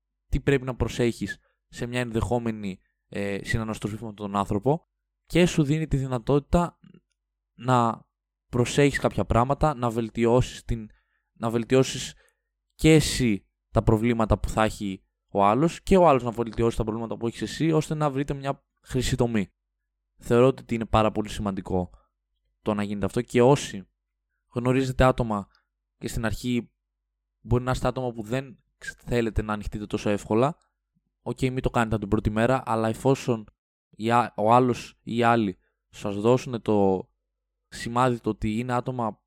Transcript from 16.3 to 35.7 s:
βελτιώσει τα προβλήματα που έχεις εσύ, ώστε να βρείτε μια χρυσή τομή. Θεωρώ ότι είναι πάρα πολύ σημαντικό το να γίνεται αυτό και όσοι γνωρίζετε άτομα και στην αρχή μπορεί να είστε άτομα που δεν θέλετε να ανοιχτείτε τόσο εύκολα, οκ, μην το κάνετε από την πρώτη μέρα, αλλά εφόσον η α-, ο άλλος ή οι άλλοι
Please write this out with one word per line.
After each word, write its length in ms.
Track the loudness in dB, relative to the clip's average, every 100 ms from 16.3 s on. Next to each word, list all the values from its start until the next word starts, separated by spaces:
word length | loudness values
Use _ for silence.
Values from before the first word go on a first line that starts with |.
βελτιώσει 460 | -4 -6 -2 0 0
τα 80 |
προβλήματα 320 | -4 -4 -8 -6
που 100 | -6
έχεις 160 | -6
εσύ, 300 | -8 -2 0
ώστε 220 | 0 -2
να 160 | -2 -2
βρείτε 240 | -2 -4
μια 300 | -6 -8 -8 _ _
χρυσή 340 | -8 -4 -2 0
τομή. 340 | 0 0 -4 _ _ _ _ _ _ _
Θεωρώ 280 | 0 4 4
ότι 280 | 2 -4
είναι 100 | -6
πάρα 280 | 0 2 2
πολύ 160 | 0 -4
σημαντικό 640 | -6 -6 -6 -4 -4 -4 _ _ _ _ _ _ _
το 120 | -4
να 80 | -2
γίνεται 240 | -4 -4 -4
αυτό 160 | -4
και 200 | 0 4
όσοι 460 | 6 4 0 -12 -16 _ _ _ _ _ _
γνωρίζετε 500 | -4 0 0 0 2
άτομα 440 | 2 2 -2 -6 -8 _ _ _ _ _
και 100 | -10
στην 160 | -6
αρχή 460 | -6 -4 -4 -4 -4 _ _ _ _ _ _ _
μπορεί 240 | -2 0
να 60 | 0
είστε 180 | -2 -2
άτομα 240 | -2 -6
που 100 | -6
δεν 360 | -6 -6 -6 -14 _ _ -16 -14
θέλετε 380 | -4 0 0 -2
να 100 | -2
ανοιχτείτε 340 | -4 -6 -8 -6
τόσο 240 | -4 -2
εύκολα, 460 | -2 0 2 2 -2 _ _ _ _ _ _
οκ, 200 | -12 -4
μην 180 | -4 -2
το 100 | -2
κάνετε 240 | 0 0
από 60 | -2
την 80 | -2
πρώτη 220 | -2 -2
μέρα, 320 | 0 2 0 -2
αλλά 220 | -2 -2
εφόσον 580 | 0 0 0 0 -4 -6 _ _ _ _
η 200 | -6 0
α-, 220 | 2 0 0
ο 160 | 4
άλλος 460 | 6 4 0 -8 -16
ή 140 | -6 0
οι 60 |
άλλοι 360 | 2 2 0 -4 _